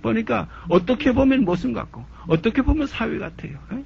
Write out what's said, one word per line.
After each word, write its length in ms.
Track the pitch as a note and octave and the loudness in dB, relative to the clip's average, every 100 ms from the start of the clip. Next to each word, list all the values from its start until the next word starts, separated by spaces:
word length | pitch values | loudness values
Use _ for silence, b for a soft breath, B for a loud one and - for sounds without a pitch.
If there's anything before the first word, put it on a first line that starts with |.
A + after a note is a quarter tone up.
보니까 440 | A2+ A3 A3+ A#3 - B B | 0 -2 0 -2 -4 B B
어떻게 420 | E3+ F3+ B3+ C4+ | 2 2 0 2
보면 320 | B3 C4+ C4+ | 4 4 4
모순 280 | F#3+ F3+ B3+ | 2 0 -2
같고, 320 | - - - A#2+ B B | -6 -8 -14 -18 B B
어떻게 340 | D#3+ A3+ A#3+ | 0 2 2
보면 240 | C4+ D4+ C#4+ | 4 4 0
사위 320 | - A3+ A3 | -4 -4 -4
같아요. 360 | - E3 - C#3 - | -8 -12 -14 -14 -10
에? 100 | A3+ | -12